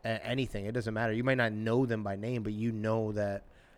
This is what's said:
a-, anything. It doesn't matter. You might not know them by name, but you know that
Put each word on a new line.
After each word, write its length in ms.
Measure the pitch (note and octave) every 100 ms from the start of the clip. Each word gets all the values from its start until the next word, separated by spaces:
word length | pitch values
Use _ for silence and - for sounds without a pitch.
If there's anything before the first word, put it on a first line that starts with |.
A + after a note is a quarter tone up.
a-, 200 | A2+ A2 A2+
anything. 400 | B2+ B2+ G#2 G2+
It 60 |
doesn't 220 | A#2+ A2
matter. 180 | G#2+ A2+
You 120 | A2
might 120 | B2 C3
not 160 | A#2
know 320 | G#2+ A2 A#2+
them 180 | C3 A2
by 140 | G2+ G2
name, 260 | A2 B2
but 80 | G#2+
you 180 | G#2+ A2+
know 400 | A2 A2 A2+ A2
that 300 | G#2 G2+ G2+ - - -